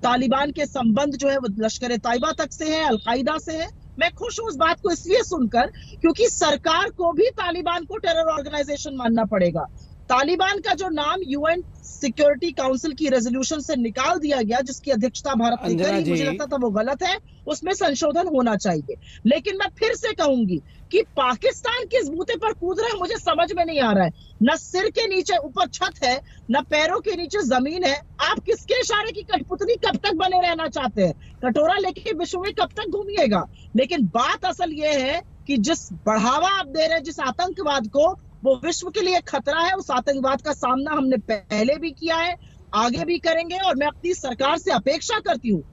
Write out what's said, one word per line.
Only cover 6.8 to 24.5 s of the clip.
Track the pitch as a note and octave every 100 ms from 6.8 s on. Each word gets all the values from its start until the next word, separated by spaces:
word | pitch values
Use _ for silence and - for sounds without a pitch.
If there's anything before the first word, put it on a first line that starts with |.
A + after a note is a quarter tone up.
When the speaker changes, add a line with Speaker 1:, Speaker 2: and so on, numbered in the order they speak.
| G4+
Speaker 1:
को | - E4+
भी | D#4 A4+
तालिबान | - F4+ E4+ F4 E4+
को | E4 G4+
terror | F#4 E4 D#4+
organization | D#4 C#4+ D4 C#4+ C#4+ D4+
मानना | C4+ A#3+ A#3
पड़ेगा। | A3 G#3 F3+ E3 C#3+ - - - -
तालिबान | B3 C#4 F4 F#4+ G4+
का | G4
जो | E4+ F#4+
नाम | D#4 D4 F#4
यूएन | F4 C#4 D#4 F4 F4 -
सिक्योरिटी | - - C#4 A3+ D4 C#4+ F4
काउंसिल | C#4 C4 C4 D#4+
की | C4 D4+
रेजोल्यूशन | C4 A#3 B3 C4 D#4
से | C#4 D4
निकाल | A#3 A3 C#4 F4+
दिया | D4+ C#4
गया, | G#3+ A#3+
जिसकी | C4 C4 -
अध्यक्षता | B3 B3 - C#4+
भारत | C4 A#3 A#3+
ने | F#3
Speaker 2:
अंजना | E3+ F#3+
Speaker 1:
करी, | G3 D#3+
मुझे | F3
Speaker 2:
जी। | -
Speaker 1:
लगता | G3 C#4+
था | C#4+
वो | B3
गलत | G3+ A3+ C#4
है, | F4+ G4 - - -
उसमें | D4+ E4+
संशोधन | G4 F4+ C4+ D#4 B3+ F4+
होना | C#4 A#3+ G#3
चाहिए। | G3+ E3 C3+ - - - G#3+
लेकिन | D4+ - G4
मैं | G4 -
फिर | A4
से | A#4+ -
कहूंगी | G#4+ D#4 C4 G#3+ E3+ - - -
कि | F#4
पाकिस्तान | - - B3+ B3 B4 B4 A#4+ A#4+
किस | A4 B4 D#4+
बूते | D#4+ F#4 A4+
पर | G#4+
कूद | G#4+ F4 F#4
रहा | A4+
है, | G#4
मुझे | F4 A#4
समझ | - D#4+ E4+
में | F4+
नहीं | E4 D#4
आ | A#3+
रहा | G3
है। | F3 - - -
न | A3+